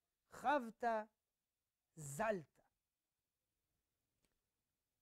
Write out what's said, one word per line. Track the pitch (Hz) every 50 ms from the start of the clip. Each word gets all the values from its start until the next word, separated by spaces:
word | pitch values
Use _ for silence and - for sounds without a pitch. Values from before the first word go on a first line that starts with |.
| _ _ _ _ _ _
חבת, | - - 214 247 294 285 233 226 208 - 240 233 226 214 214 - _ _ _ _ _ _ _ _ _ _ _ _ _ _ _ _ -
זלת. | 160 147 139 139 165 220 226 208 175 143 _ _ - _ _ _ _ _ _ _ _ _ _ _ _ _ _ _ _ _ _ _ _ _ _ _ _ _ _ _ _ _ _ _ _ _ _ _ _ _ _ _ _ _ _ _ _ _ _ _ _